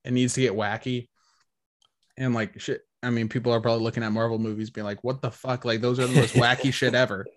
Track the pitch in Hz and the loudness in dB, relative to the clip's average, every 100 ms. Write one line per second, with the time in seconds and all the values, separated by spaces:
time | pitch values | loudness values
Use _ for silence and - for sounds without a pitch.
0 | 127 123 123 131 123 101 104 110 131 123 | -2 0 0 2 0 0 -4 -4 -4 -6
1 | 120 _ _ _ _ _ _ _ _ _ | -8 _ _ _ _ _ _ _ _ _
2 | _ - 131 117 104 107 - 123 _ _ | _ -4 -2 0 -2 -6 -8 -8 _ _
3 | 123 117 110 123 120 117 117 117 113 117 | -2 -2 -2 -2 2 2 2 0 0 -2
4 | 110 110 117 113 110 107 110 110 104 104 | -2 0 0 -2 -4 -6 -8 -8 -8 -6
5 | 123 135 123 - 131 123 120 113 123 123 | -6 -4 -6 -6 -6 -4 -2 0 0 0
6 | 123 127 117 123 120 123 131 - 127 123 | 2 4 4 4 4 4 0 0 2 2
7 | 117 98 - | 2 -2 -10